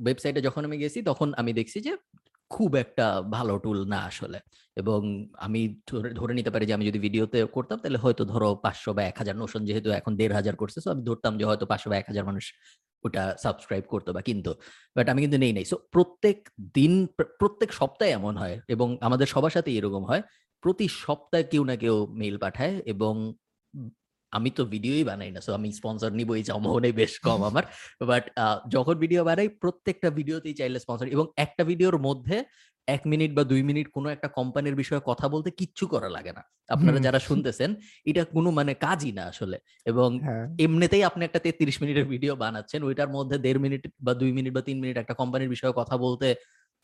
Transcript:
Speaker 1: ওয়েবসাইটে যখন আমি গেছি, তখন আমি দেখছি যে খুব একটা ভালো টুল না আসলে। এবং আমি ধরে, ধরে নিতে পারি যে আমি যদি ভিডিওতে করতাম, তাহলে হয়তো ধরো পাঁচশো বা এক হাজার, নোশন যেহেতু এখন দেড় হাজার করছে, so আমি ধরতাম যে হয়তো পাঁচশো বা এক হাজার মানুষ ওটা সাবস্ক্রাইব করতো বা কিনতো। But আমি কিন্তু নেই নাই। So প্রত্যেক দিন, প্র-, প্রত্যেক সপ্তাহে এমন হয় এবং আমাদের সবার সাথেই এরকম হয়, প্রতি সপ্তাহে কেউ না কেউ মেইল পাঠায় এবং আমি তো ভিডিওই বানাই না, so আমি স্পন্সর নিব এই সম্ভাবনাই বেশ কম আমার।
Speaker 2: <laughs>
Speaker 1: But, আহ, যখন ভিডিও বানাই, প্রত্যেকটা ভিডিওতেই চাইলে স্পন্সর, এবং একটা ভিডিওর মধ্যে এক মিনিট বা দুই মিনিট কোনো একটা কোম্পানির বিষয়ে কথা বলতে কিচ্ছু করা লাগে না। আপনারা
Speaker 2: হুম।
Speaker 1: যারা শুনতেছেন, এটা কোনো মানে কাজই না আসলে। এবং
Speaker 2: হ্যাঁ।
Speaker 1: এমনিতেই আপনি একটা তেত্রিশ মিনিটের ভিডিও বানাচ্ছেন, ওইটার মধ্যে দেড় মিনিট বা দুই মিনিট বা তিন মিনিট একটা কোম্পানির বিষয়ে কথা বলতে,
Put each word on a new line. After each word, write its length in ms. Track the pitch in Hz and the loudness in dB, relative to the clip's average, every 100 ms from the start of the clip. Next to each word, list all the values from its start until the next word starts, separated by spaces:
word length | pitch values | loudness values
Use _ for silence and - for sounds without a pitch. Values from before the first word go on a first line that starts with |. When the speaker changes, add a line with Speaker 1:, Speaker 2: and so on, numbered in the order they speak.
Speaker 1:
ওয়েবসাইটে 380 | 120 131 147 143 | -2 0 -2 -2
যখন 240 | 131 151 147 | -2 -4 -6
আমি 120 | 151 | -4
গেছি, 240 | 147 240 | -6 -4
তখন 320 | 196 131 147 - | -2 0 0 0
আমি 160 | 120 | -2
দেখছি 280 | 117 110 208 | -2 -2 -6
যে 160 | 262 381 _ _ _ _ - | -6 -8 _ _ _ _ -12
খুব 260 | - 208 135 | -2 2 2
একটা 460 | 117 - 110 95 | 0 0 0 0
ভালো 360 | 95 110 117 101 | -2 -4 -2 -2
টুল 280 | 110 101 98 | -2 -2 -2
না 120 | 98 | -4
আসলে। 420 | 92 - - 95 _ _ _ - | -4 -10 -10 -12 _ _ _ -6
এবং 520 | 98 104 104 101 107 - | 0 0 -2 -6 -10 -12
আমি 420 | 101 110 110 104 - | -4 -2 -2 -4 -10
ধরে, 220 | 123 117 | -6 -6
ধরে 240 | 117 117 | -6 -4
নিতে 160 | 123 113 | -2 -2
পারি 160 | 107 107 | 0 0
যে 80 | |
আমি 120 | 104 104 | 0 0
যদি 140 | 104 | 0
ভিডিওতে 460 | 101 107 110 123 110 | 0 0 2 2 0
করতাম, 340 | 131 127 226 | -2 -4 -6
তাহলে 180 | 160 127 | -2 2
হয়তো 280 | 123 113 104 | 2 2 0
ধরো 300 | 110 107 101 | 2 2 2
পাঁচশো 380 | 107 - - | -2 -2 -4
বা 100 | 101 | -2
এক 140 | 95 - | -2 -4
হাজার, 180 | 104 101 | -6 -6
নোশন 300 | 113 110 107 | -6 -6 -2
যেহেতু 260 | 107 107 | -2 0
এখন 240 | 104 - 104 | -2 -2 0
দেড় 180 | 110 | 2
হাজার 220 | 104 101 87 | 2 0 -2
করছে, 260 | 104 - 185 | -6 -6 -4
so 60 | |
আমি 120 | 147 | -4
ধরতাম 340 | 120 113 120 107 | -4 -2 -2 0
যে 80 | 107 | 0
হয়তো 200 | 107 107 | 0 0
পাঁচশো 240 | 104 110 | -2 0
বা 80 | 101 | -2
এক 80 | - | -2
হাজার 180 | 101 95 | -4 -4
মানুষ 280 | 98 - - _ _ _ _ | -6 -8 -16 _ _ _ _
ওটা 320 | - - 95 - | -6 -4 -4 -2
সাবস্ক্রাইব 400 | 117 - - 98 - | -4 -4 -4 -6 -4
করতো 260 | 107 - | -6 -6
বা 80 | 90 | -6
কিনতো। 340 | - 107 90 80 - - _ - | -4 -4 -4 -8 -12 -20 _ 0
But 160 | 113 | 2
আমি 100 | 131 | 2
কিন্তু 160 | 147 143 | 2 4
নেই 160 | 127 | 2
নাই। 100 | 104 | 2
So 120 | 95 - _ | -2 -6 _
প্রত্যেক 580 | 170 175 - 208 202 - - 98 | 4 4 4 2 2 -6 -18 -2
দিন, 340 | - 151 185 185 - | 4 6 6 2 -2
প্র-, 80 | - - | -4 2
প্রত্যেক 340 | 208 208 214 | 0 2 -2
সপ্তাহে 380 | - 135 - 208 | 0 -2 0 0
এমন 260 | 113 101 95 | 0 -2 -4
হয় 220 | 90 104 - | -6 -6 -4
এবং 300 | 117 123 123 | 0 0 0
আমাদের 240 | 117 127 139 | 0 2 2
সবার 260 | 139 156 | 2 2
সাথেই 260 | 175 151 113 | 0 0 0
এরকম 260 | 101 98 95 | 0 -2 -2
হয়, 160 | 156 - _ _ _ | -2 -4 _ _ _
প্রতি 260 | 175 185 202 | -2 0 -2
সপ্তাহে 520 | - - 147 - 170 | -2 -4 -4 0 0
কেউ 200 | 147 151 | 2 2
না 120 | 135 120 | 2 0
কেউ 320 | 113 110 104 | 2 2 0
মেইল 280 | 110 107 101 | -4 -4 -2
পাঠায় 440 | - - 147 196 - | -4 -2 -2 -2 -4
এবং 480 | 101 110 110 110 - _ _ _ 143 113 - _ _ - | -2 0 0 -4 -10 _ _ _ -14 -14 -16 _ _ -8
আমি 180 | 107 123 | -2 -2
তো 160 | 139 123 | 0 -2
ভিডিওই 380 | 107 117 147 | -2 -2 0
বানাই 280 | 160 101 104 | 0 -4 -10
না, 80 | 92 | -10
so 120 | - | -6
আমি 200 | 104 107 | -4 -4
স্পন্সর 400 | 104 113 110 110 | -6 -8 -4 -4
নিব 220 | 107 117 | -2 -2
এই 100 | 113 | -2
সম্ভাবনাই 480 | 110 107 104 120 123 | -2 -2 0 2 2
বেশ 280 | 110 110 - | 4 2 2
কম 240 | - 92 | 2 2
আমার। 200 | 101 131 - - | 2 0 -2 -8
Speaker 2:
<laughs> 180 | - - | -16 -6
Speaker 1:
But, 200 | 123 123 - - | 2 2 2 0
আহ, 340 | 110 101 120 | 2 2 0
যখন 240 | 135 127 | 0 2
ভিডিও 300 | 165 160 175 | 2 2 2
বানাই, 240 | 165 165 208 | 4 2 0
প্রত্যেকটা 600 | 208 175 - - 180 175 | 0 -4 -2 -6 -2 -2
ভিডিওতেই 440 | 151 147 160 156 | 0 -4 -4 -6
চাইলে 260 | 147 127 127 | -4 -4 -4
স্পন্সর, 280 | - 117 127 | -6 -6 -2
এবং 200 | 139 160 - | 0 0 0
একটা 260 | 151 - | -2 0
ভিডিওর 340 | 165 175 185 165 | 0 4 4 4
মধ্যে 460 | 135 135 123 208 277 _ _ _ - | 0 -2 -2 -4 -4 _ _ _ -4
এক 140 | 139 151 | -2 0
মিনিট 280 | 156 156 | 2 2
বা 100 | 147 | 2
দুই 200 | 135 135 | 4 4
মিনিট 280 | 139 147 147 | 2 0 -2
কোনো 180 | 139 147 | -6 -6
একটা 180 | 143 143 | -6 -6
কোম্পানির 480 | 135 127 143 143 139 | -4 -2 -2 -2 -2
বিষয়ে 240 | 131 147 131 | -2 -2 0
কথা 220 | 120 139 | 0 0
বলতে 240 | 151 160 | -2 -4
কিচ্ছু 360 | - 180 - 185 | -4 -8 -4 -2
করা 220 | 117 95 | -2 -4
লাগে 220 | 85 87 | -8 -10
না। 120 | 85 - _ - | -14 -18 _ -2
আপনারা 240 | 135 165 | 4 6
Speaker 2:
হুম। 100 | 139 | 6
Speaker 1:
যারা 160 | 131 131 | 4 2
শুনতেছেন, 560 | - 139 131 - 143 208 - - - | 2 0 0 0 -2 -2 -10 -8 0
এটা 180 | 156 | 0
কোনো 280 | 165 160 175 | 2 2 2
মানে 220 | 151 143 | 2 2
কাজই 380 | 131 151 175 143 | 0 0 0 -2
না 120 | 98 | -6
আসলে। 360 | 87 - 95 90 _ _ - | -10 -8 -8 -8 _ _ 0
এবং 340 | 117 123 123 | 4 4 2
Speaker 2:
হ্যাঁ। 360 | 147 113 120 165 | -4 -4 -4 2
Speaker 1:
এমনিতেই 440 | 160 160 - 202 | 4 6 6 6
আপনি 220 | 185 175 170 | 4 2 -2
একটা 140 | 165 | 0
তেত্রিশ 420 | 170 160 147 - | 0 2 2 2
মিনিটের 240 | 147 147 135 | 0 2 0
ভিডিও 300 | 127 143 135 | 0 -2 -2
বানাচ্ছেন, 480 | 110 110 - 151 | -4 -6 -8 -4
ওইটার 260 | 139 135 143 | -2 -2 -2
মধ্যে 280 | 139 135 143 | -2 -2 0
দেড় 220 | 127 135 | 2 2
মিনিট 280 | 139 139 - - | 2 -2 -8 -4
বা 120 | 127 | 0
দুই 180 | 123 131 | 2 2
মিনিট 220 | 127 131 | 2 -2
বা 80 | 127 | -2
তিন 180 | 135 135 | -4 -4
মিনিট 180 | 131 123 | -4 -4
একটা 160 | 113 | -4
কোম্পানির 360 | 117 127 131 131 | -4 -2 -2 -2
বিষয়ে 240 | 123 131 123 | -2 -2 0
কথা 220 | 113 127 | 0 0
বলতে, 380 | 123 123 135 120 _ _ _ _ | 0 0 0 0 _ _ _ _